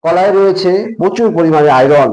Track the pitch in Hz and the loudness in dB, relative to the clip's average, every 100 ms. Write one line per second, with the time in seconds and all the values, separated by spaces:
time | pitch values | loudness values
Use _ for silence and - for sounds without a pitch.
0 | 165 175 190 196 196 185 185 185 226 - | -2 0 0 2 0 0 -2 -2 -4 -4
1 | 175 190 226 165 165 156 147 131 135 147 | -4 -2 -2 0 0 2 2 2 2 2
2 | 127 | 0